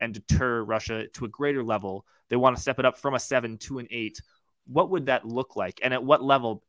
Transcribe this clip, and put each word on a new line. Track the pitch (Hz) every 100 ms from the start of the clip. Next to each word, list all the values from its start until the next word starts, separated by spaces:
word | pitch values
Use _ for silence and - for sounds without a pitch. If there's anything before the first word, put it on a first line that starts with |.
and | 117
deter | 104 - - 127 117
Russia | 107 110 - 110 110
to | - 120
a |
greater | - 143 139
level. | 113 107 95 95 - _ _
They | 120
want | 127 117
to |
step | - 131
it | 127
up | -
from | 143 127
a |
seven | - 131 117 107
to | - 131
an | 120
eight. | 120 110 - - _ _ _ -
What | 135 180
would | 185 135
that | 127 113
look | 120 131 104
like? | 92 -
And | 127
at | 127
what | 131 147
level, | 135 139 117 107